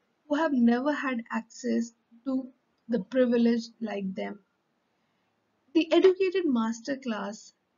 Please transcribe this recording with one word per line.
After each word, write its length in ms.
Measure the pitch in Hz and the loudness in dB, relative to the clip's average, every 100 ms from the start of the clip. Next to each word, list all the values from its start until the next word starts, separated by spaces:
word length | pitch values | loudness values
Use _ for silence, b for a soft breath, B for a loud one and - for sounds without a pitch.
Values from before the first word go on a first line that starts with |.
| _ _ _ | _ _ _
who 80 | 294 | -2
have 160 | 320 | 0
never 400 | 262 233 240 277 | 4 4 4 0
had 320 | 277 269 240 - | -2 -4 -6 -6
access 600 | 226 - - 247 233 233 - _ - | -8 -8 -10 -4 -2 -2 -8 _ -14
to 240 | 269 262 254 - _ _ - | -6 -4 -6 -14 _ _ -6
the 120 | 233 | -4
privilege 640 | 190 262 254 240 233 233 - - | -2 0 2 4 2 2 -4 -10
like 340 | 220 202 190 | -8 -6 -6
them. 240 | 196 202 202 _ _ _ _ _ _ _ _ _ _ _ _ _ | -8 -10 -12 _ _ _ _ _ _ _ _ _ _ _ _ _
The 180 | 330 311 | 0 2
educated 540 | 339 370 370 381 370 349 | 6 6 4 0 0 0
master 500 | 233 226 233 - 269 | 0 -2 -4 -8 -8
class 560 | 247 214 196 208 - _ _ | -6 -6 -6 -10 -16 _ _